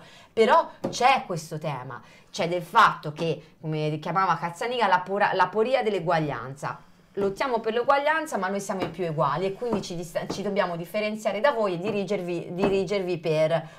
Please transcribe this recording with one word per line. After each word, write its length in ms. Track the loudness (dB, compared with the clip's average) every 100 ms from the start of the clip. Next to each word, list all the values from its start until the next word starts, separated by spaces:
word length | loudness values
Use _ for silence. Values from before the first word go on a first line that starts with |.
| -12 -20 -4
Però 360 | 2 6 6 4 -2 -6
c'è 340 | 2 4 4 0
questo 320 | -6 -6 -8
tema, 420 | -6 -6 -8 -14 -16 -20 -10
c'è 160 | -4 -2
del 160 | -2
fatto 500 | 2 6 6 6 -6
che, 440 | -4 -4 -4 -8 -12
come 280 | -6 -2 -2
richiamava 500 | -2 -2 0 2 2
Cazzaniga, 480 | -2 -4 -4 0 4
la 140 | 2
pora-, 320 | 2 0 2
la 140 | 2 2
poria 340 | 2 2 2
dell'eguaglianza. 1080 | 2 0 2 2 0 -4 -8 -8 -8 -10 -14 _ _ -4
Lottiamo 440 | -2 -2 -2 -2
per 140 | -2
l'eguaglianza, 640 | 0 2 4 4 0 0 -4
ma 100 | -2
noi 120 | -4
siamo 200 | -4 -4
i 80 | -4
più 180 | -4 -4
uguali 380 | 0 0 0
e 80 | -2
quindi 300 | -4 -4 -4
ci 140 | -4 -8
dista-, 300 | -6 -6 -6
ci 120 | -6
dobbiamo 360 | -4 -2 -2 -4
differenziare 640 | -6 -4 -4 -4 -4 0
da 120 | 2
voi 220 | 2 0
e 40 | -2
dirigervi, 760 | -2 -2 -2 -4 -4 -6 -6
dirigervi 640 | -2 2 2 0 -2 -2 -2
per 500 | 0 2 2 0 -4